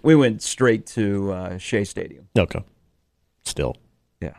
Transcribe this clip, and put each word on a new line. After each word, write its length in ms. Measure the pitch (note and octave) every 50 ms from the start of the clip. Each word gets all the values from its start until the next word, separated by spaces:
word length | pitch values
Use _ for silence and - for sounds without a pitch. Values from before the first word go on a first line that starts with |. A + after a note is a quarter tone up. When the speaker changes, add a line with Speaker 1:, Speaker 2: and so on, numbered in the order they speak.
| -
Speaker 1:
we 120 | D3+ D#3+
went 280 | D3+ C#3 A#2+ A2 G#2 -
straight 420 | - - - C3 B2 A2+ A2 - -
to, 440 | - - A2 G2+ G2+ G2+ G2 G2 F#2+
uh, 240 | F#2 F#2 F2+ F2+ F#2
Shea 260 | - - - G#2 G2+
Stadium. 440 | F#2 - - F#2 - - - - _ - A2+
Speaker 2:
Okay. 240 | F2+ - - - - - _ _ _ _ _ _ _ _ _ _ _ _ _ _ -
Still. 320 | - - - D2 B1 A#1+ - _ _ _ _ _ _ _ -
Speaker 1:
Yeah. 140 | - D#2+ -